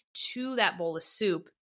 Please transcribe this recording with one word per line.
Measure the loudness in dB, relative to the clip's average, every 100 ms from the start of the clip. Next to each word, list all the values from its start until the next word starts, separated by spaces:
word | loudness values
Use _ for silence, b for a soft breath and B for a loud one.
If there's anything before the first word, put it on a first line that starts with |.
| B -6 -4
to | -4 -2 2
that | 2 2
bowl | -4 -2
of |
soup | -4 0 2 2 -2 _